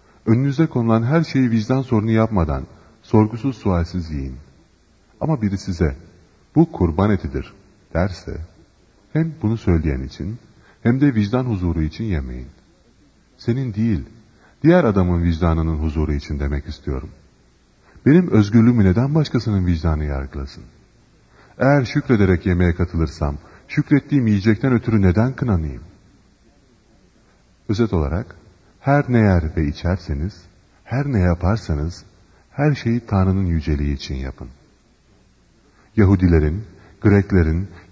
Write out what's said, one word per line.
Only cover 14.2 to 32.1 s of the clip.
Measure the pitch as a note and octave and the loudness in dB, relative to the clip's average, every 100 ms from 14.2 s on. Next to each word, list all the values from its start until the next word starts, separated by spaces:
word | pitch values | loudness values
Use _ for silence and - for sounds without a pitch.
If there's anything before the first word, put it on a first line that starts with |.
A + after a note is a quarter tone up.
| _ _ _ _ | _ _ _ _
diğer | D3+ F3+ | 4 4
adamın | C3 G2 F2+ F2 | 4 2 2 2
vicdanının | E2+ D#2+ F2 E2 D#2+ D#2 | 0 2 0 0 0 -2
huzuru | D#2 D#2+ D2+ | -2 -2 -2
için | D2 - D2 | -4 -6 -6
demek | C#2+ C#2+ - | -4 -6 -8
istiyorum. | D2+ - C2 - - _ _ _ _ _ _ _ - B2+ | -12 -8 -8 -10 -20 _ _ _ _ _ _ _ -2 4
Benim | E3 F3 | 4 4
özgürlüğümü | A2 G2+ A2+ A2+ A#2+ | 2 4 4 4 4
neden | F#2+ F2+ C#3 | 4 4 2
başkasının | D#3 D3 B2+ A2+ G2+ F2+ | 0 0 -2 -2 0 0
vicdanı | E2 E2 D#2 | 0 0 -2
yargılasın? | D2+ C#2 C#2 D2 C2+ - - _ _ _ _ _ _ _ _ - | -2 -6 -8 -10 -12 -14 -20 _ _ _ _ _ _ _ _ -2
Eğer | B2+ C#3+ | 2 2
şükrederek | A#2+ D3+ - A2+ F#2+ F2 F#2+ | 0 -2 2 4 4 2 2
yemeğe | F2+ F2+ | 2 2
katılırsam, | E2+ F2+ E2 D#2+ - C#2+ D2 - - - | 0 -2 -2 -4 -2 -6 -6 -12 -20 -8
şükrettiğim | - - C#3+ - C#3+ A2+ | -4 2 0 2 0 2
yiyecekten | G#2 G#2 G#2+ C#3 | 2 2 2 2
ötürü | A#2 - A2 | 0 0 2
neden | F#2+ F2 A#2+ | 4 2 0
kınanayım? | B2+ B2+ F2 D#2 B1 - - _ _ _ _ _ _ _ _ _ _ _ _ _ _ _ _ - | -2 -2 -2 -4 -10 -16 -20 _ _ _ _ _ _ _ _ _ _ _ _ _ _ _ _ -6
Özet | G#2 A2+ | -2 0
olarak, | F2+ C#2+ E2+ B2+ - _ _ _ _ | 0 -2 -4 -8 -16 _ _ _ _
her | - C#3+ C#3 | 0 0 2
ne | A#2+ | 2
yer | G#2 F#2 D#2 E2 | 4 2 0 -2
ve | D2+ | -4
içerseniz, | - - F#2+ - C#2 F2 - - _ _ _ | -2 -4 -4 -4 -6 -6 -10 -20 _ _ _
her | - A#2 C#3+ | -8 -6 -2
ne | G#2+ | 0
yaparsanız, | F2+ E2 F2 A2+ - D2+ D#2+ - - | 2 0 0 -2 -4 -4 -6 -10 -20